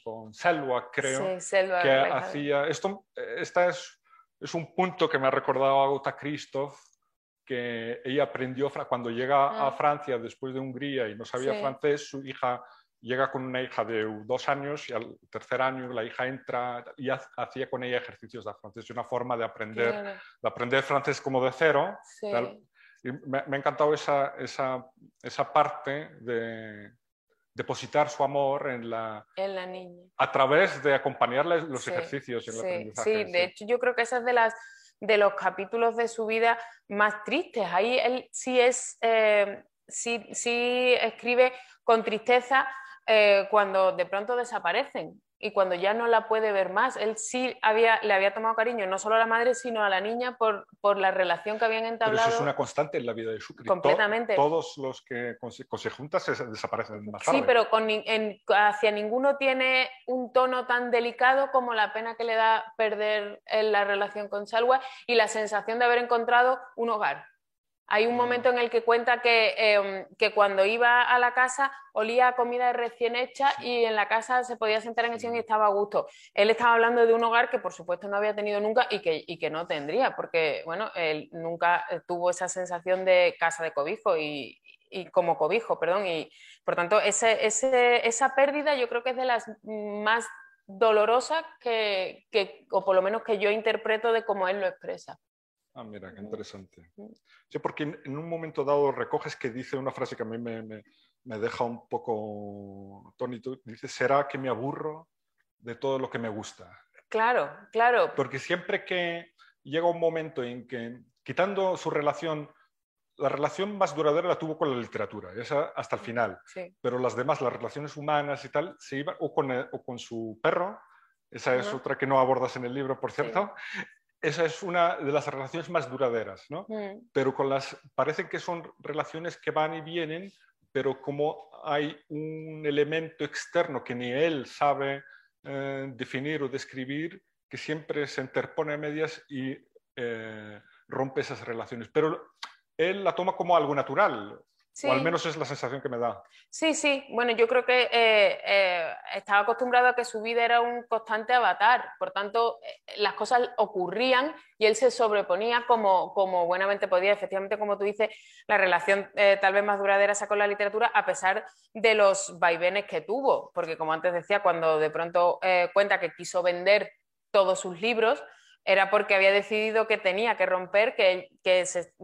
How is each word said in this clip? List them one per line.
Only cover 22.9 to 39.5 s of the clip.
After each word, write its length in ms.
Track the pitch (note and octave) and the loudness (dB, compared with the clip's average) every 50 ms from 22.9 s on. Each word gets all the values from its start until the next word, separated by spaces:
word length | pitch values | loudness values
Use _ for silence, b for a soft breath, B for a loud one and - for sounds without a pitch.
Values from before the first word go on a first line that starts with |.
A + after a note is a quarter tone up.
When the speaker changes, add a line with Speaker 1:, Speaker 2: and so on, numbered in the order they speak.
| b b - | b b -12
Speaker 1:
Y 80 | B2 | -10
me, 320 | C3 D3+ - C#3 C3 C#3 - | -10 -10 -8 -6 -6 -6 -4
me 120 | D3+ C3+ C#3 | -4 -6 -2
ha 20 | |
encantado 340 | C#3 D3 C#3 - D3+ D3 D3+ | -2 -2 0 2 2 2 2
esa, 400 | C#3+ - - C#3+ C#3 C#3 C#3 - C3+ | 0 0 0 0 0 0 -2 -4 -8
esa, 440 | C3 A#2+ - - C3+ C3 B2+ B2+ A#2+ - _ _ - _ _ _ | -12 -10 -6 -6 -4 -4 -4 -6 -8 -14 _ _ -20 _ _ _
esa 320 | - B2 - - C#3 - - | -14 -10 -6 -6 -6 0 2
parte 560 | D3+ D3 D3 - - - C#3 C#3 D3 D#3+ - - - | 2 2 2 0 -4 -6 -6 -6 -6 -8 -12 -16 -14
de 680 | A2+ A#2+ A#2+ A2+ A2+ A2+ A2+ A2+ A2 G#2+ G#2 G#2 G#2 G#2 - _ _ _ _ _ _ _ _ _ _ _ _ | -8 -4 -4 -4 -4 -6 -8 -10 -12 -14 -16 -16 -18 -20 -20 _ _ _ _ _ _ _ _ _ _ _ _
depositar 560 | A#2+ - - C3 - C3 - - D3 D3 D3 | -10 -8 -6 -6 -8 -8 -2 0 0 0 0
su 140 | - - C#3+ | 0 -2 -2
amor 460 | C3+ C#3+ C#3+ C#3 C3+ C#3 C#3+ C#3+ C#3+ | 0 0 0 0 0 -2 -2 -4 -6
en 200 | B2+ A#2+ A#2 A2+ | -6 -6 -8 -8
la, 360 | A2+ A2+ A2+ A2 G#2+ G#2 G#2 _ _ | -8 -6 -6 -8 -10 -12 -16 _ _
Speaker 2:
En 200 | F#3+ F#3+ G3 G3 | -6 -6 -6 -6
la 100 | F#3 F#3 | -8 -10
niña. 380 | F#3 F#3 F#3 F#3 F3+ F3 F3 - _ _ - | -10 -12 -14 -16 -18 -20 -20 -20 _ _ -2
Speaker 1:
a 140 | C3 - | -2 0
través 500 | - C#3 C3+ C3 D3 E3 G3 F3 C#3+ C#3 C3+ | 2 2 4 4 6 4 4 2 0 -2 0
de 100 | D3 C#3 | 2 2
acompañarle 680 | B2+ - C#3+ B2+ - A#2+ A#2 B2 C3+ D3+ E3+ F3 D#3+ | 2 0 -4 0 0 0 2 2 0 0 2 0 -2
los 220 | D#3+ D#3+ C3 A#2+ - | -2 -4 -8 -8 -6
Speaker 2:
Sí, 80 | - | -6
Speaker 1:
ejercicios 540 | F3 F3 E3 - C#3 C#3 - - A#2+ A2+ A2+ A#2 | -6 -6 -6 -6 -8 -10 -8 -8 -8 -8 -8 -8
y 20 | |
el 60 | A2+ | -8
Speaker 2:
sí, 40 | A2+ | -8
Speaker 1:
aprendizaje, 640 | A2+ F#3 F3+ F3 - A2 - - A3 G#3+ A3 G#3+ G#3 | -6 -6 -6 -6 -8 -8 -8 -4 -2 0 0 -2 -2
Speaker 2:
sí, 60 | F3+ | -2
de 60 | F3 F3 | 0 0
Speaker 1:
sí. 40 | F3+ | 0
Speaker 2:
hecho, 220 | F3+ - - G#3+ G#3 | 0 -4 -10 -4 -4
yo 120 | B3 A#3+ | -2 0
creo 160 | A#3 B3 B3 | 0 0 0
que 60 | A3+ | 0
esa 160 | A#3 A3+ B3+ B3 | -2 -2 -2 -2
es 80 | A#3 | 0
de 80 | B3 B3 | 2 4
las, 200 | A#3+ A3+ A3 A3+ B B B B B B B B _ | 4 4 2 0 B B B B B B B B _
de 180 | G#3 G3+ A3 G#3 | 2 2 4 6
los 160 | G3+ G3 G3 | 6 4 2
capítulos 600 | - F#3 F#3 F3+ - G3 F#3+ A3+ A#3 A#3 A#3 A3 | 2 -2 -2 -2 -2 -6 -6 -2 2 2 2 2
de 120 | A#3 A#3 A3+ | 0 -2 -4
su 180 | - A3+ A3 | -4 -4 -4
vida 320 | G#3+ A3+ A3+ A#3 A#3 A3+ A#3 B B B B B - | -2 0 2 2 2 2 0 B B B B B -8
más 340 | G3+ G#3 G#3 G#3 G#3 - - | 0 2 2 2 2 -2 -6
tristes. 420 | G3+ A3+ D#4+ F#4 - - A3+ G3 E3+ | -4 -2 -2 -4 -4 -4 -4 -4 0
Ahí 260 | F3 F#3 G#3 A#3+ B3+ - | 0 0 2 2 2 2
él 280 | - A#3+ B3+ B3+ - - | 2 0 0 -2 -6 -10
sí 280 | - - - C4 B3+ B3 | -14 -10 -6 0 2 4
es, 380 | A#3+ B3+ B3 - - - - - | 4 4 4 0 -4 -12 -8 -2
eh, 640 | A#3+ A3+ A3+ A3 A3 G#3+ G#3 G3+ G3+ G3+ | 0 2 4 4 4 6 4 4 2 2